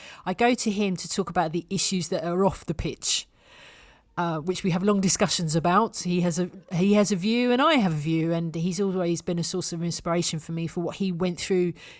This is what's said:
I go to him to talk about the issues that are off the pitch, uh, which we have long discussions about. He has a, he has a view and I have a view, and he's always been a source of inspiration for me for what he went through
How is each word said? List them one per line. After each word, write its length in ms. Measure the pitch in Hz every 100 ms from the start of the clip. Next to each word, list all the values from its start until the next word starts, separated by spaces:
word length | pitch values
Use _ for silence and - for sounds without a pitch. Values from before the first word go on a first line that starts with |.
| - - -
I 80 |
go 200 | 190 240
to 160 | 254 226
him 240 | 202 208 175
to 120 | -
talk 220 | - 185
about 220 | 180 160
the 120 | 170 -
issues 380 | 196 - 190 165
that 160 | 180
are 200 | 175 180
off 220 | 196 - -
the 80 |
pitch, 540 | 156 165 117 - - - _ _ - - - - - _ -
uh, 220 | 170 160
which 260 | 160 180
we 80 | 196
have 100 | 180
long 180 | 196 202
discussions 540 | 185 - 214 - 160
about. 440 | 160 175 185 220 -
He 240 | 175 180
has 180 | 175 170
a, 100 | 180 190 -
he 220 | 170 190
has 180 | 208 208
a 40 | 196
view 360 | 202 233 247
and 100 | 247
I 120 | 302
have 180 | 294 196
a 40 | 156
view, 360 | 151 160 165
and 200 | 170 165
he's 280 | 160 175 180
always 420 | 196 185 175 170
been 160 | - 170
a 60 |
source 280 | 165 185 170
of 120 | 170
inspiration 560 | 170 160 175 170 170 160
for 100 | -
me 160 | 165 165
for 140 | -
what 160 | 170 147
he 160 | 196
went 260 | 170 185 175
through 360 | - 185 180 165 -